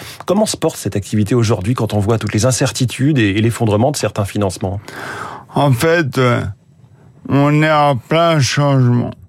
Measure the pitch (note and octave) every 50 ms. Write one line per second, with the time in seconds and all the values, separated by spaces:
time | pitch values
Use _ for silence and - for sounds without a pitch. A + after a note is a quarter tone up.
0 | - - - - - - F3+ G#3 A3 - - - - D#3+ - - - G#2 F#2+ G2+
1 | F#2 - - G#2+ G#2+ G2 C3 B2 A2+ G2+ A#2 G2 F2+ G#2 C3 - A#2 G#2 - G#2
2 | G2+ G2+ A#2 A2 - G2+ - A2 G2+ C3 B2 - - C3 - - C3 A#2 - -
3 | B2+ C#3+ D#3+ C3 A2 G2+ F#2+ G#2+ G#2+ A#2+ A2+ - A#2+ G#2+ G2+ G#2 A#2 C#3+ D3 -
4 | - G#2 - - G2+ F#2 - G#2 G2+ F#2+ F2 - - F#2 F#2+ G2+ - - - -
5 | - - - - - - - - - - - C#3 C#3 D3 C3 A#2 C#3+ E3 E3 F3
6 | E3 B2+ - C3+ C3 B2 A#2+ A2 G2+ F#2+ - - _ _ _ _ - _ - _
7 | - - - - - - C3+ C#3 C#3+ D3 D3 D3+ D#3 D#3 D#3 D3+ D3 D3 C#3 A#2
8 | - - D#3 D#3+ E3+ E3+ E3 D#3 C3 - - - D3 C#3+ C#3 C3+ B2+ A#2+ A#2+ A#2+
9 | - - - - -